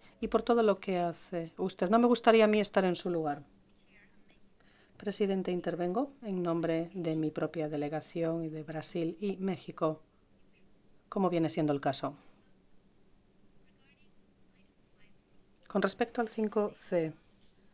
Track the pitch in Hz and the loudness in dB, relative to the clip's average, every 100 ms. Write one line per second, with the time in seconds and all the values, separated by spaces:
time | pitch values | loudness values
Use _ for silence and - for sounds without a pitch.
0 | - - 220 220 220 233 220 190 - 180 | -20 -8 -2 0 2 4 4 2 0 0
1 | 175 160 - 175 165 - 185 - 180 226 | -2 -4 -8 -8 -8 -6 -4 -2 2 4
2 | 240 233 233 226 214 214 202 196 185 175 | 4 4 6 8 8 4 2 2 2 0
3 | 180 170 151 151 - - _ _ _ - | -2 -2 -2 -6 -10 -20 _ _ _ -20
4 | - - - - - _ - _ _ - | -20 -20 -20 -20 -20 _ -20 _ _ -10
5 | 208 190 196 190 180 180 175 170 180 208 | -6 0 0 0 0 -2 -2 -2 -2 0
6 | 285 - 214 185 175 165 165 160 170 190 | -4 -6 -6 -2 0 0 0 0 -2 -4
7 | 160 160 156 156 156 170 151 151 147 156 | -2 0 -2 -2 -4 -2 -4 -4 -4 -6
8 | - 170 165 165 160 156 151 156 - 175 | -6 -4 -2 -2 -4 -8 -8 -8 -6 -4
9 | 165 - 202 185 190 175 - - 160 156 | -4 -4 -4 -4 -4 -6 -8 -2 -2 -2
10 | - _ _ _ - - - - _ - | -10 _ _ _ -20 -20 -20 -20 _ -20
11 | - 202 180 170 156 - 151 143 139 131 | -6 0 2 2 0 0 0 0 -2 -4
12 | - - - - _ _ _ - _ _ | -6 -10 -20 -20 _ _ _ -20 _ _
13 | - _ _ _ - - - _ _ _ | -20 _ _ _ -20 -20 -20 _ _ _
14 | - - - _ - 185 196 _ _ - | -20 -20 -20 _ -20 _ -20 _ _ -20
15 | - - _ - - _ - 196 190 - | -20 -20 _ -20 -20 _ -6 -2 0 -2
16 | 233 - 226 - 214 214 208 - - 175 | -4 -4 -6 -2 -2 -2 -2 -6 -2 -2
17 | 160 160 _ _ - _ - | -2 -6 _ _ -20 _ -20